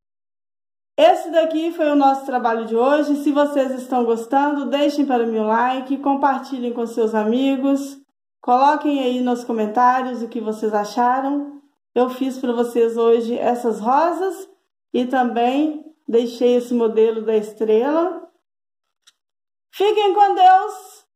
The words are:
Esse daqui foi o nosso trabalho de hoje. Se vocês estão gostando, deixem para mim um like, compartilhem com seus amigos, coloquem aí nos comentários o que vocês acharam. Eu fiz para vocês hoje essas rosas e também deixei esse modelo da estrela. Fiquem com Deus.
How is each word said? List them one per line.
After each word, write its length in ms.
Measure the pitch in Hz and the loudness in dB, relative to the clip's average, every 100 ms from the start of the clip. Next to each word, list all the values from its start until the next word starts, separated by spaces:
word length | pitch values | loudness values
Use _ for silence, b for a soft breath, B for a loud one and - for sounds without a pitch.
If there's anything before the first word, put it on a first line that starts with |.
| _ _ _ _ _ _ _ _ _ - | _ _ _ _ _ _ _ _ _ 2
Esse 320 | 320 381 339 | 4 4 0
daqui 420 | 330 320 320 330 | 0 0 -2 -4
foi 180 | - 302 | -2 0
o 60 | 294 | 4
nosso 300 | 269 269 - | 2 2 -2
trabalho 400 | 247 233 226 220 | -2 -2 -2 -2
de 100 | 226 | 0
hoje. 420 | 254 302 285 285 | 2 2 0 -2
Se 140 | 302 | 0
vocês 400 | 285 294 277 262 | 0 0 0 -2
estão 320 | 254 - 254 233 | -4 -4 -2 0
gostando, 600 | 226 - 277 294 285 254 | -2 0 0 0 -2 -4
deixem 400 | 277 294 294 277 | 0 0 0 0
para 200 | 247 226 | 0 0
mim 140 | 220 | -2
um 80 | 214 | 0
like, 500 | 226 254 262 262 277 | 0 0 -4 -6 -4
compartilhem 760 | 285 269 285 254 - 262 240 | -2 0 0 -2 -6 -8 -6
com 140 | 233 226 | -6 -6
seus 260 | 240 220 | -2 -2
amigos, 840 | 214 214 247 269 269 277 277 277 - _ _ _ _ | 0 0 0 0 0 0 -2 -4 -14 _ _ _ _
coloquem 600 | - 247 277 302 294 285 | 0 4 4 2 -2 -2
aí 200 | 247 247 | -2 0
nos 220 | 247 240 | -2 -2
comentários 800 | - 226 214 247 247 254 247 233 | -4 -4 -2 2 4 4 -2 -8
o 40 | 226 | -8
que 140 | 233 | -6
vocês 320 | 214 214 214 | -6 -4 -2
acharam. 880 | 208 208 - 240 262 277 285 285 - _ _ _ | -2 -2 0 2 2 -2 -4 -6 -14 _ _ _
Eu 160 | - 254 | 0 0
fiz 280 | - 262 254 | 0 -6 -4
para 140 | 247 | -4
vocês 460 | 233 240 240 226 226 | -2 -2 2 0 2
hoje 400 | 233 233 220 240 | 2 2 0 -2
essas 420 | - 240 240 202 | -2 0 -2 -2
rosas 720 | 220 277 330 330 381 339 - _ _ _ _ | 0 2 2 -2 -6 -8 -16 _ _ _ _
e 120 | 240 254 | -4 0
também 800 | 262 247 226 240 269 311 - - _ - | 0 0 0 0 0 -2 -4 -16 _ 0
deixei 480 | 233 240 - 247 247 | 0 0 0 2 2
esse 180 | 240 | 0
modelo 480 | 240 226 214 226 220 | 0 2 4 2 2
da 140 | 214 220 | 0 -2
estrela. 920 | 214 - 220 214 269 311 349 - - _ _ _ _ _ _ _ _ _ _ _ _ _ _ | -2 -4 0 2 2 0 -2 -4 -14 _ _ _ _ _ _ _ _ _ _ _ _ _ _
Fiquem 400 | - 403 427 403 | -2 0 2 2
com 220 | 415 403 381 | 4 2 6
Deus. 680 | 370 370 427 - - - _ | 6 6 2 -10 -20 -20 _